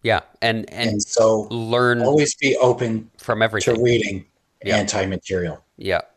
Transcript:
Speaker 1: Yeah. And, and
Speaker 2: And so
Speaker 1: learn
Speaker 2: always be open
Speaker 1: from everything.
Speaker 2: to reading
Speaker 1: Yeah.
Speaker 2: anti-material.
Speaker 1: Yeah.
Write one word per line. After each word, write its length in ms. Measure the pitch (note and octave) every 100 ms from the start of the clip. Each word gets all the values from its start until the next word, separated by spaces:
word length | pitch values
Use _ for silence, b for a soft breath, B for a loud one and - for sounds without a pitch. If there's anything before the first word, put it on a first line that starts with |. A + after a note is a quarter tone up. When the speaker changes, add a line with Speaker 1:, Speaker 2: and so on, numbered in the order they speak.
Speaker 1:
Yeah. 180 | A#2 G2+ - _
And, 300 | A#2 A2+ G2+
and 180 | G2+ A#2
Speaker 2:
And 100 | G#2
so 400 | - - A2 A2 G#2
Speaker 1:
learn 520 | A#2 A2+ A#2+ B2 A#2+
Speaker 2:
always 320 | B2 D3+ C#3+ -
be 200 | C#3 -
open 540 | B2 A#2+ A#2+ A2 - _
Speaker 1:
from 240 | - A2
everything. 320 | A2 G#2 G#2+ A2+
Speaker 2:
to 60 |
reading 420 | A#2+ A#2+ G#2 F#2+ - _ _ _
Speaker 1:
Yeah. 120 | G2+ G2
Speaker 2:
anti-material. 880 | G2 G#2 F#2+ F#2 - F#2+ E2+ D2+ _ -
Speaker 1:
Yeah. 240 | G2 F2+ -